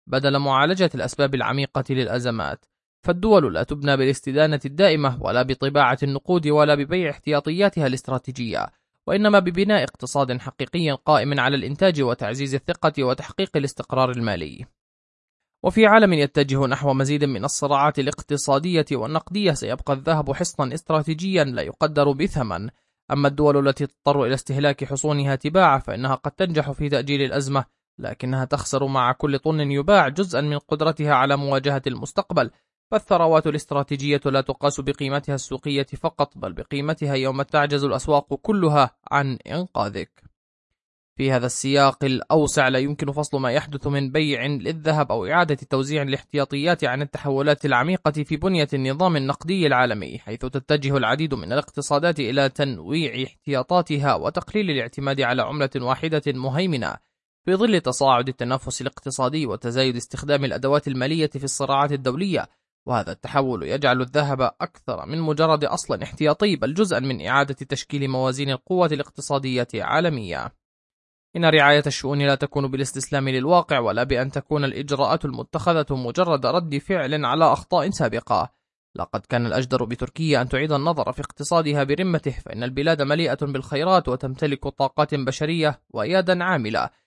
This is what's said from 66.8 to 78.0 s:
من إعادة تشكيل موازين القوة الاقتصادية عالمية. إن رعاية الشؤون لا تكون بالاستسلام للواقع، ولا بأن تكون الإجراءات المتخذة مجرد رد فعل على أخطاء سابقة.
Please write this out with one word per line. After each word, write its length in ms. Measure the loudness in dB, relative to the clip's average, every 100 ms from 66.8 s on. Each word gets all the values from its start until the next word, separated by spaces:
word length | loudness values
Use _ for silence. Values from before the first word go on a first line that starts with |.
| 0 0
من 260 | -2 -4 0
إعادة 280 | 0 0
تشكيل 560 | -4 -8 -8 -6 -4 -2
موازين 400 | 0 -2 -2 -4
القوة 360 | -6 -2 2 2
الاقتصادية 800 | 0 -6 -10 -4 -2 0 -2 -2
عالمية. 840 | -4 -2 0 0 -2 -4 -6 -8 -12 _ _ _ _ _ _ _ 0
إن 80 |
رعاية 380 | 4 8 8 6 4
الشؤون 360 | -2 -2 0
لا 120 | 2
تكون 360 | 2 0 -2 -2
بالاستسلام 580 | -2 -4 -6 -4 -2 0
للواقع، 500 | 0 2 2 4 0
ولا 240 | 0 0
بأن 280 | 0 0 -2
تكون 340 | -6 -4 -2
الإجراءات 600 | -2 -4 -4 0 2 0
المتخذة 640 | -2 -8 -8 -4 0 0 0
مجرد 560 | -4 -4 -2 0 0 0
رد 320 | 0 -2 -4
فعل 460 | -2 -2 -2 -2
على 200 | 0 4
أخطاء 460 | 4 4 0 -2 0
سابقة. 640 | 0